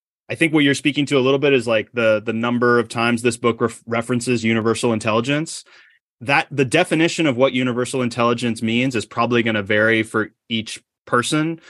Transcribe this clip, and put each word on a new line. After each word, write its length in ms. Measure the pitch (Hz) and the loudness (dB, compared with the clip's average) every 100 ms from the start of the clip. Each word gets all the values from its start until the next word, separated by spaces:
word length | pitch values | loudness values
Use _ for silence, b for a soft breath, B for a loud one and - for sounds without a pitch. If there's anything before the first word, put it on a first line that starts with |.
| _ _ - | _ _ -12
I 60 | 117 | -2
think 180 | 165 | 2
what 100 | 151 | 4
you're 100 | 143 | 2
speaking 320 | 135 151 143 139 | 2 0 -2 0
to 100 | 143 | 2
a 20 | |
little 200 | 127 139 | 2 2
bit 120 | 143 | 2
is, 160 | 131 117 | 2 2
like, 240 | 110 104 | -2 -2
the, 300 | 120 113 107 113 | 0 2 2 0
the 60 | |
number 480 | 113 120 120 123 120 | -2 -2 0 2 2
of 80 | 113 | 0
times 360 | 120 117 117 | 0 2 2
this 120 | 120 113 | 0 0
book 240 | 120 113 | -2 0
ref-, 240 | 117 - - | -4 -4 -6
references 580 | 117 117 123 127 120 | -4 -2 -4 -2 -2
universal 500 | 110 113 110 110 123 | 0 0 0 0 0
intelligence. 720 | 110 113 113 120 147 160 - - b b b _ _ | -2 0 -2 0 -2 -4 -10 -16 b b b _ _
That 260 | 117 147 - | 0 0 0
the 140 | 143 | -2
definition 640 | 131 151 180 165 165 - 160 | 0 2 0 0 0 0 -2
of 80 | 120 | 2
what 160 | 135 | 0
universal 500 | 127 127 120 123 135 | 2 -2 -2 -4 -2
intelligence 600 | 123 123 117 120 123 113 | -4 0 0 0 -2 -4
means 340 | 113 117 131 117 | -2 0 0 -2
is 100 | - | -6
probably 380 | - 117 120 | -4 0 2
gonna 200 | 113 110 | 0 -2
vary 380 | 98 107 110 113 | 0 2 2 2
for 300 | 110 113 104 _ - | 0 -4 -4 _ -8
each 340 | 113 107 - _ _ - | -6 -6 -12 _ _ -2
person. 540 | 123 120 151 156 165 | -2 0 -2 -2 -6